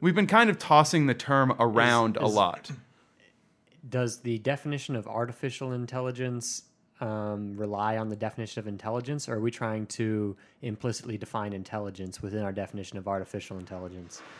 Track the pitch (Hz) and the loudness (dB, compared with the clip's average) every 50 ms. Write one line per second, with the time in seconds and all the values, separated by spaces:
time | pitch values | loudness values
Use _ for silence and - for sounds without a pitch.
0 | 151 185 165 208 202 - 196 226 233 220 190 - - - 156 151 151 151 - 156 | 2 2 4 4 4 6 8 8 8 6 4 2 4 8 8 8 8 8 6 4
1 | 147 139 120 - - - 139 135 131 127 123 - 117 117 107 117 120 120 120 117 | 6 4 2 0 2 2 4 4 6 4 4 4 4 4 6 6 6 8 8 6
2 | 113 113 107 - 110 107 104 104 98 87 87 - - - 143 117 - _ _ _ | 6 4 2 2 2 4 4 6 4 4 2 -4 -10 -14 -14 -16 -16 _ _ _
3 | _ _ _ _ _ _ _ _ _ _ _ _ _ _ _ _ - 123 127 127 | _ _ _ _ _ _ _ _ _ _ _ _ _ _ _ _ -14 -4 -2 0
4 | 123 117 113 - - 120 117 110 107 131 139 139 - 151 147 139 - - 139 113 | 0 0 -2 -4 -4 -4 -4 -2 0 0 0 0 -2 -4 -4 -4 -4 -4 -4 -4
5 | 104 110 110 113 120 120 120 - - 131 123 - 139 127 127 123 123 117 123 127 | -4 -4 -4 -4 -4 -4 -4 -6 -6 -6 -6 -4 -6 -6 -4 -4 -6 -6 -4 -4
6 | 127 127 123 123 127 127 123 120 113 - - - - _ _ _ _ _ _ - | -4 -4 -4 -4 -4 -4 -4 -4 -6 -8 -8 -10 -12 _ _ _ _ _ _ -8
7 | 123 110 107 107 104 104 104 104 104 101 98 98 107 104 104 101 104 107 110 110 | -6 -6 -4 -4 -4 -4 -4 -6 -6 -8 -6 -6 -6 -4 -2 -2 0 0 0 -2
8 | 110 107 107 101 113 107 - - 110 104 - 117 104 107 101 98 - 110 117 123 | -2 -4 -6 -6 -6 -6 -6 -8 -10 -8 -8 -10 -8 -8 -10 -8 -6 -6 -6 -4
9 | 120 131 147 147 - - 117 110 110 117 113 - 120 110 110 110 110 - - - | -4 -6 -6 -8 -6 -6 -4 -2 -2 -2 -4 -2 -4 -4 -4 -4 -6 -8 -4 -4
10 | 113 110 107 107 104 101 98 - _ _ _ - - 120 107 - - 120 110 - | -2 -2 0 -2 -2 -4 -6 -8 _ _ _ -12 -8 -8 -8 -4 -4 -6 -6 -6
11 | - 123 110 101 107 - - 110 104 104 101 95 95 - 110 107 104 101 95 92 | -8 -10 -10 -10 -10 -8 -8 -6 -6 -6 -6 -8 -10 -8 -8 -8 -8 -8 -10 -10
12 | 95 92 92 - - 98 104 107 104 98 95 101 98 - - 101 95 - - 101 | -12 -12 -10 -10 -10 -6 -6 -4 -4 -4 -4 -6 -8 -8 -8 -12 -12 -10 -12 -10
13 | 92 101 98 95 92 - - 101 - - 98 92 90 90 95 90 90 87 92 92 | -6 -4 -4 -4 -4 -6 -10 -10 -10 -10 -12 -12 -12 -12 -12 -12 -12 -12 -12 -14
14 | 87 85 - - - - - | -16 -16 -18 -18 -18 -20 -20